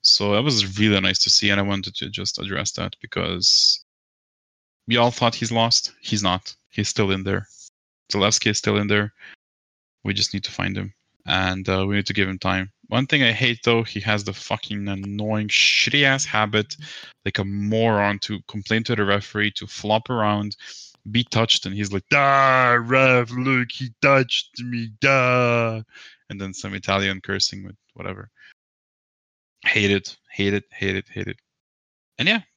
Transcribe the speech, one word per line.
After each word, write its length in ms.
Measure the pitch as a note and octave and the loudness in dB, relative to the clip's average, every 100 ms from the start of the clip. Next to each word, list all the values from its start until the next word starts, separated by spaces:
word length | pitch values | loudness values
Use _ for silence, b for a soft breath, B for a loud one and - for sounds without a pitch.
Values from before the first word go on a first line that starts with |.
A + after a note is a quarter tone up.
So 280 | - - G2+ | 4 2 2
that 100 | G#2 | 2
was 360 | C#3+ A#2 G2+ F#2+ | 2 0 -2 0
really 200 | G#2+ G2+ | 2 4
nice 200 | F#2 F#2 | 2 2
to 100 | - | 2
see, 200 | - G#2 | 2 4
and 100 | G2+ | 2
I 40 | |
wanted 320 | G2+ G2 G2+ G#2 | 0 -2 -6 -10
to 140 | - | -10
just 300 | G2+ G2+ - | -6 -8 -8
address 320 | G2 G2 G#2 | -6 -4 -4
that 220 | - F#2 - | -6 -8 -10
because 800 | - - F2+ F2+ F2+ - - - _ _ _ _ _ _ _ _ _ _ - | -8 -6 -4 -2 2 4 4 2 _ _ _ _ _ _ _ _ _ _ 0
we 100 | A#2+ | 4
all 140 | A#2+ | 4
thought 240 | - A#2+ - | 2 0 0
he's 160 | A2+ | -2
lost. 420 | A#2 A2+ - - _ | 0 2 2 -2 _
He's 220 | - G#2+ | -4 -2
not. 320 | G2 F#2 - - _ | 0 -2 -4 -20 _
He's 200 | - G#2 | -4 -4
still 220 | - G2+ | 0 0
in 120 | F#2+ | 0
there. 240 | F#2+ F#2+ G2+ _ - _ _ _ _ | -2 -4 -6 _ -20 _ _ _ _
Zalewski 380 | G2+ G2+ - A2 | 0 2 2 0
is 60 | G#2 | 0
still 200 | - G#2 | 0 0
in 100 | G2+ | 2
there. 260 | G#2 G#2 _ B B _ _ _ _ _ _ | 2 0 _ B B _ _ _ _ _ _
We 100 | F#2+ | -6
just 200 | G2+ - | -2 -2
need 100 | G2 - | -4 -8
to 60 | |
find 240 | - F#2 G2 | -6 -4 -4
him, 180 | G2+ - _ _ - | -8 -12 _ _ -4
and, 400 | F#2 F#2 F#2+ F#2+ | -2 -2 -2 -2
uh, 160 | F#2+ F#2+ | 0 0
we 80 | G2+ | -2
need 120 | G2+ | -2
to 60 | |
give 140 | - F#2+ | -2 -2
him 120 | F#2+ | -2
time. 320 | F#2+ F#2+ F#2+ _ _ | -2 -2 -4 _ _
One 180 | A2 C3+ | -2 0
thing 160 | D3+ | 2
I 80 | B2 | 2
hate, 280 | A2 B2+ A#2 | 2 0 0
though, 200 | - A#2 | 2 2
he 160 | A2+ G#2 | 0 -6
has 220 | G2+ G#2+ | -2 -2
the 100 | G#2 | -2
fucking 540 | G2+ - G#2 - G#2 G2+ | -10 -6 -6 -6 -8 -6
annoying, 600 | G2 G2+ G2+ G#2+ G#2+ G#2+ | -6 -8 -6 -4 -4 0
shitty-ass 760 | - - - - C#3+ C#3 C3+ - | 2 2 2 2 2 2 2 0
habit, 500 | G#2+ G#2+ G#2+ G#2+ - B B B B | 0 2 0 -2 -8 B B B B
like 140 | - - | -6 -4
a 80 | G2 | -4
moron, 720 | G2+ G#2 A2 A#2 G#2 G2+ G2+ | -2 0 2 4 4 2 0
to 220 | - G#2 - | -6 -8 -8
complain 360 | G#2 F#2+ A2 A2+ | -12 -2 -2 0
to 100 | A2+ | 0
the 100 | G2 | 2
referee, 460 | G2+ G2+ G#2+ G#2 | 2 0 -2 -2
to 160 | - G#2 | -4 -12
flop 420 | - G#2 A2 - | -8 0 0 0
around, 480 | B2 G#2+ G#2 G#2 - B B B B - | 0 0 0 -4 -10 B B B B -4
be 120 | A2 | -2
touched, 420 | A#2+ A2+ A2+ - F#2+ | 0 0 2 2 0
and 100 | G2 | -4
he's 180 | G2+ | -2
like, 100 | G2 - | -4 0
"Ah, 600 | C#3+ C#3 C#3 C3+ C3 B2+ A#2+ | 2 4 4 6 6 4 2
ref, 500 | A#2 C3 C3 B2+ A#2 | 2 4 6 4 2
look, 400 | B2 C3 C3 A#2+ | -2 0 0 -2
he 180 | - B2+ A2 | -6 -10 0
touched 580 | C#3 C3+ B2+ - - - | 4 4 4 -2 -4 -10
me, 300 | B2 A#2+ A#2 G#2+ C#3 | -8 -6 -8 -2 2
ah," 800 | C3+ B2+ B2 A#2+ A#2+ A#2 A2+ A2 B B B B | 4 4 4 4 2 0 -4 -10 B B B B
and 120 | G2 | -10
then 120 | G2 | -8
some 200 | F#2 G#2 | -8 -10
Italian 480 | G2 - G2 G2 F#2+ | -8 -2 0 0 -4
cursing 420 | - G2 - G2 | -6 -2 -2 -4
with 120 | F#2+ G2 _ | -14 -18 _
whatever. 360 | - F#2+ F#2+ G2+ b b b _ _ _ _ _ _ _ _ _ _ | -14 -12 -12 -16 b b b _ _ _ _ _ _ _ _ _ _
Hate 280 | - A2 G2+ | -2 2 2
it, 260 | G2+ - - _ | 2 -2 -18 _
hate 220 | - G2+ G2+ | -2 0 -2
it, 100 | - | -6
hate 240 | - G2 F#2+ | -6 -4 -4
it, 120 | - | -8
hate 200 | - G2 | -10 -10
it. 100 | - _ _ _ _ _ _ _ - | -12 _ _ _ _ _ _ _ -2
And 100 | D3+ | 0
yeah, 140 | A3 - | 0 -4